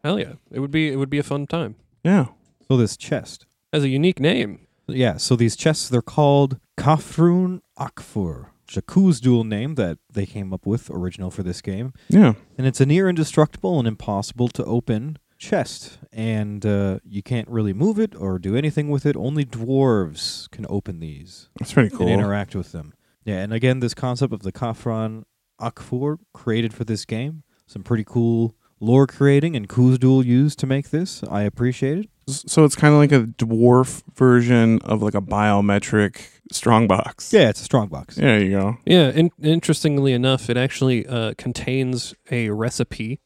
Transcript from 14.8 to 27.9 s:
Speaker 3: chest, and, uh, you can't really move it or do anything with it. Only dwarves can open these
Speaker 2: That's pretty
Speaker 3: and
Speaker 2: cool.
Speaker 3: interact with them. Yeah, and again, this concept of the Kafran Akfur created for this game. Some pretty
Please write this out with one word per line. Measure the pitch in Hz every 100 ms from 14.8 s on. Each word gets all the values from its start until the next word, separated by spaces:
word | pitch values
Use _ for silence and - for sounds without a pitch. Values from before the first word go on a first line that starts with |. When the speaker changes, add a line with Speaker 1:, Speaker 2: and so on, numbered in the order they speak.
| - 110 139 151 _ _
Speaker 3:
chest, | - 190 120 - - - -
and, | 110 113 110 104 104 107
uh, | 101 98 95
you | - 98
can't | - 120 -
really | 117 104
move | 95 185 214
it | 220 -
or | 98 92
do | 90 117
anything | 151 156 147
with | 143 147
it. | -
Only | 123 151
dwarves | 135 117 113 135 135 107 85 76 - - -
can | - -
open | 101 - 85
these | 80 71 69 - _ -
Speaker 2:
That's | -
pretty | - 110
Speaker 3:
and | -
Speaker 2:
cool. | 90
Speaker 3:
interact | 101 101 101 98 95
with | 87
them. | 85 76 _ _ _ -
Yeah, | 95
and | 104
again, | 113 127 127
this | 120 -
concept | 127 120 135
of | 107
the | 95
Kafran | - 120 113 120 110 110 110 - _ _ _
Akfur | 117 - - 123 143 151 _
created | - - 110 117
for | -
this | 113 107 -
game. | 110 139 160 _ _ _
Some | 101
pretty | -